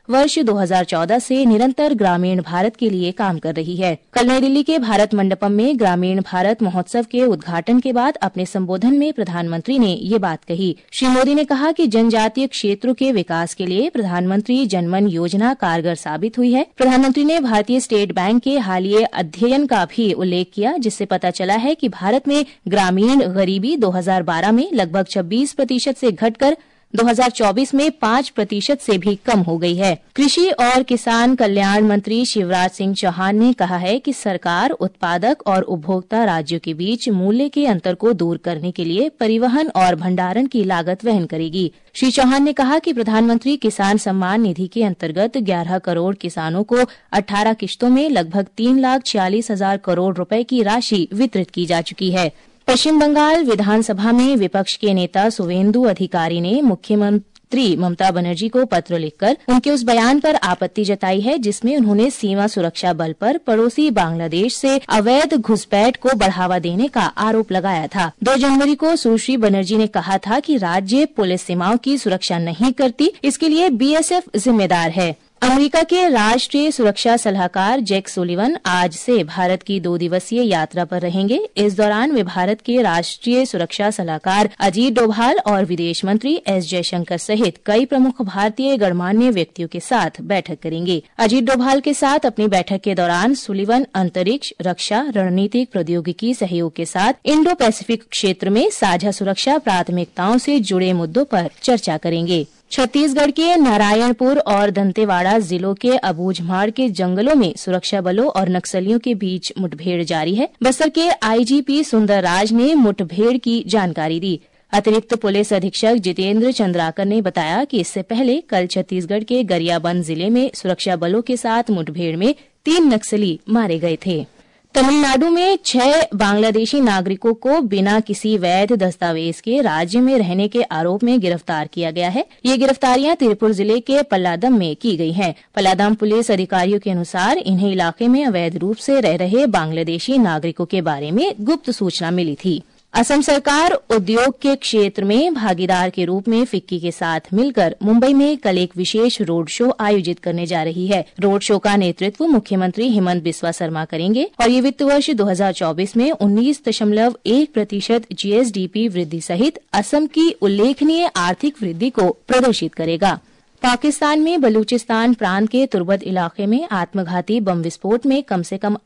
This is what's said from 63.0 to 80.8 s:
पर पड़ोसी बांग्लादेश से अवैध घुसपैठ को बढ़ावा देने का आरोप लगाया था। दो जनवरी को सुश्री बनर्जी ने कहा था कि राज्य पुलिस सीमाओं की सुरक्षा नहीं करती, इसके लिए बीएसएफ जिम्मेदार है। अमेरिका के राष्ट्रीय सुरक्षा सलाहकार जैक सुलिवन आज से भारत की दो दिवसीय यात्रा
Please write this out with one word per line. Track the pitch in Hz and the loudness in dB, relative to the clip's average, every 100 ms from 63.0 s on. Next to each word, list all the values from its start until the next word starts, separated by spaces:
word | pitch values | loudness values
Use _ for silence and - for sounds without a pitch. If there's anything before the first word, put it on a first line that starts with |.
| 160 160 | -4 -4
पर | 208 320 | -2 -2
पड़ोसी | - 220 233 233 302 | 0 2 2 2 0
बांग्लादेश | 214 165 165 165 165 226 - | 2 0 -2 -2 -2 -2 0
से | 269 269 - | 0 0 0
अवैध | 220 208 262 311 | 0 4 2 2
घुसपैठ | 311 220 214 - 202 226 254 | 0 0 0 0 2 2 2
को | 254 240 | 0 2
बढ़ावा | 196 180 185 180 | 0 0 0 0
देने | 175 175 277 | -2 -2 -2
का | 240 170 - | 0 -2 -2
आरोप | 214 220 220 | 0 0 0
लगाया | 185 185 170 156 | 0 0 -2 -2
था। | 202 170 - | -4 -4 -2
दो | 220 269 | 0 2
जनवरी | 277 269 285 | 4 4 2
को | 294 311 330 | 2 2 2
सुश्री | 233 226 - 262 | 2 2 0 0
बनर्जी | 214 196 185 214 | 2 2 0 0
ने | 214 | 0
कहा | 196 165 196 | -2 -2 -2
था | 196 240 | 0 -2
कि | 311 277 | 0 0
राज्य | 180 180 190 254 311 - | 0 -2 0 2 2 0
पुलिस | 190 180 | 0 -2
सीमाओं | - 175 180 240 | -2 -2 0 0
की | 269 277 | 0 -2
सुरक्षा | 214 185 - 170 | 0 -2 -2 -2
नहीं | 170 170 247 | -2 0 0
करती, | 254 262 240 311 - | 0 -2 0 -2 0
इसके | 277 - 320 | -4 0 0
लिए | 311 359 | 2 2
बीएसएफ | 233 269 311 311 359 - 214 | 2 2 2 0 -2 -2 -2
जिम्मेदार | 254 226 190 175 165 | 2 2 2 0 0
है। | 170 175 151 _ - | 0 -2 -4 _ -4
अमेरिका | 254 262 285 330 | 0 2 2 2
के | 320 359 359 | 2 2 2
राष्ट्रीय | 247 214 247 - 285 302 | 2 2 0 0 -2 0
सुरक्षा | 294 214 202 - 233 | 2 0 2 2 2
सलाहकार | 220 196 180 190 196 269 | 0 -2 -2 0 0 0
जैक | 202 196 190 | 0 -2 -4
सुलिवन | - 175 175 233 339 190 | -4 -4 -2 -2 -2 -2
आज | 180 180 | 0 0
से | 160 - 240 | -2 0 0
भारत | 156 175 180 185 | 0 -2 0 0
की | - 196 | -2 -4
दो | 170 175 | -2 -2
दिवसीय | 175 180 - 233 | -2 -4 -2 -2
यात्रा | 240 175 156 175 | 0 0 -2 -4